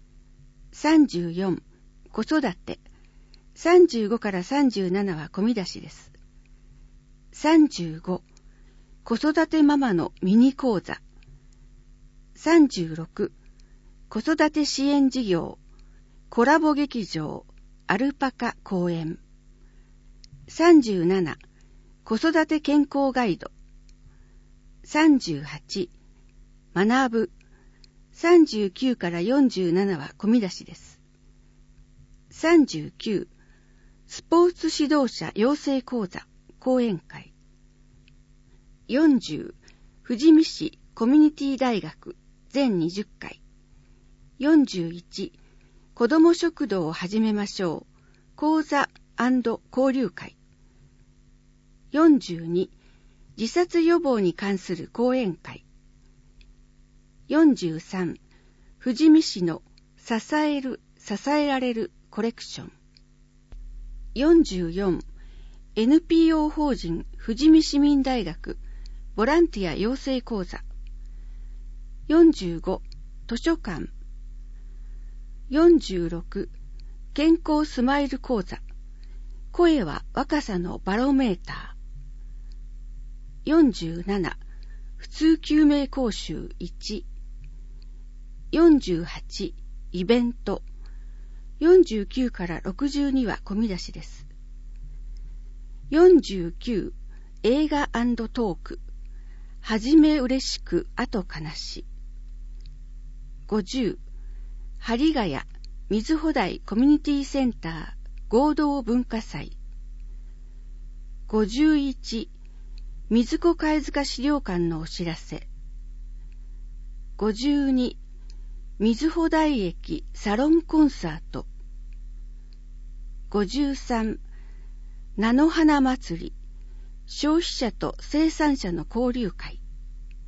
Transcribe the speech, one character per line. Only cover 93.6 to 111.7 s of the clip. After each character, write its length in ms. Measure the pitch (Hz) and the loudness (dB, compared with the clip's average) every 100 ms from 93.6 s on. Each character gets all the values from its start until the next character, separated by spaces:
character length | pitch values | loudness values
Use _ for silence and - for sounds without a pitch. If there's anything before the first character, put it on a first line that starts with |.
| 226 | -2
出 100 | 180 | -4
し 140 | - | -8
で 100 | - | -12
す。 240 | 156 - - - - - - - - - - - - - - - - - - | -14 -16 -18 -18 -18 -16 -16 -14 -14 -14 -14 -14 -14 -14 -16 -16 -16 -16 0
四 280 | 302 359 339 | 8 10 10
十 360 | - 196 170 - | 6 -4 -6 -6
九、 340 | - 214 - - - - - - | -4 -4 -4 -10 -16 -18 -18 -2
映 240 | 208 269 302 | 2 4 2
画 200 | 294 277 | 0 -2
ア 120 | 233 | -2
ン 120 | 240 233 | -2 -2
ド 120 | 220 | -4
ト 280 | - 220 160 | -4 -4 -4
ー 20 | |
ク。 160 | - - - - - - - - - - | -10 -14 -14 -14 -14 -16 -16 -18 -18 -14
は 180 | - 220 | -4 -2
じ 180 | 226 311 | 6 8
め 220 | 302 302 | 8 4
嬉 260 | 254 262 | 2 -2
し 160 | - - | -2 -8
く、 280 | - 170 - - | -4 -4 -4 -6
あ 100 | - | -4
と 140 | 214 | -4
悲 320 | 180 - 156 | -6 -8 -10
し。 340 | - - - - - - - - - - - - - - - - - - - - | -10 -12 -12 -14 -16 -16 -16 -16 -14 -14 -14 -16 -16 -16 -16 -16 -16 -16 -16 -4
五 160 | 214 | -4
十、 380 | - 254 214 - - - - - - - - - | -2 -2 -2 -4 -10 -14 -14 -14 -14 -14 -14 -10
針 340 | - 233 311 | -4 0 2
ヶ 140 | 302 196 | 2 -2
谷、 100 | 135 - - - - - | -4 -8 -14 -14 -12 -4
水 260 | 208 220 311 | -2 0 0
穂 160 | 320 | 0
台 280 | 294 180 - - | 0 -2 -4 -4
コ 100 | 202 | 2
ミ 60 | |
ュ 40 | 277 | 6
ニ 140 | 294 | 4
テ 120 | 294 | 4
ィ 120 | 285 269 | -2 -2
セ 200 | 277 254 | 0 0
ン 80 | |
タ 160 | - 165 | -2 -8
ー 240 | 160 - - - - - | -8 -10 -12 -14 -14 0
合 280 | 220 294 294 | 2 4 4
同 260 | 294 285 | 0 0
文 220 | 226 240 | 0 -2
化 180 | 247 226 | -2 -6
祭。 340 | - 147 - - - - - - - - - - - - - - - - - - - | -8 -10 -10 -12 -14 -14 -14 -14 -14 -14 -16 -18 -18 -18 -16 -16 -14 -14 -14 -14 -4
五 180 | 220 214 | 0 0
十 320 | 240 311 | 2 4